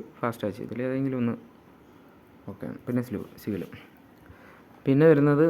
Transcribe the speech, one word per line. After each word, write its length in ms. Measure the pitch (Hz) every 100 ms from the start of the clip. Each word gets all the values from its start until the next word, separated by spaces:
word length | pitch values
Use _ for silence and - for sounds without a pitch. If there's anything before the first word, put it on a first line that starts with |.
| - -
ഫാസ്റ്റ് 220 | 120 113
ടാച്ച്, 180 | 104 98 113
ഇതിലേതെങ്കിലും 520 | 117 127 131 135 127
ഒന്ന് 120 | 117 - - - - - - - - - - - -
ഓക്കെയാണ്. 260 | 98 - - -
പിന്നെ 160 | 123 120
സ്ലൂ-, 220 | 98 - -
സ്യൂവലും. 280 | - 95 - - - - - - - - - - - - 143
പിന്നെ 200 | 139 160
വരുന്നത് 320 | 143 147 143